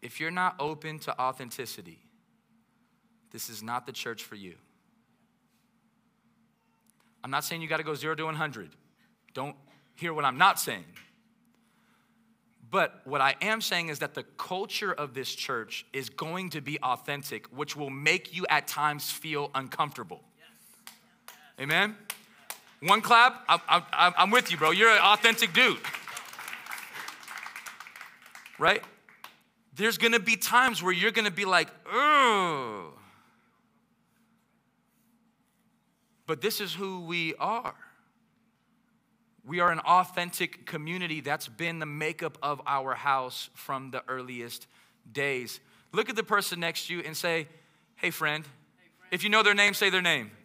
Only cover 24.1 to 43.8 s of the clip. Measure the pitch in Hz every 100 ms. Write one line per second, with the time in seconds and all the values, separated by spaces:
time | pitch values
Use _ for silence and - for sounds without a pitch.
24.1 | 170 185 240 - 170 156 180 226 214 180
25.1 | 208 226 226 220 165 254 160 - - -
26.1 | - - - - - - - - - -
27.1 | - - - - - - - - - -
28.1 | - - - - - 151 208 - - _
29.1 | - - _ _ _ _ 127 214 185 233
30.1 | 233 196 220 - 233 254 202 175 180 202
31.1 | 214 214 170 196 180 160 - - 208 294
32.1 | 294 254 208 180 151 123 104 82 69 -
33.1 | - _ _ _ _ _ _ _ _ _
34.1 | _ _ _ _ _ _ _ _ _ _
35.1 | _ _ _ _ _ _ _ _ _ _
36.1 | _ - 156 190 220 202 165 196 185 165
37.1 | 170 160 - 160 226 240 - - _ _
38.1 | _ _ _ _ _ _ _ _ _ _
39.1 | _ _ _ - 170 175 165 - 180 180
40.1 | - 175 - 175 - - 165 151 180 175
41.1 | 156 131 151 - 113 170 165 156 147 156
42.1 | 165 165 - 143 143 131 139 131 123 139
43.1 | 135 127 - - - - 135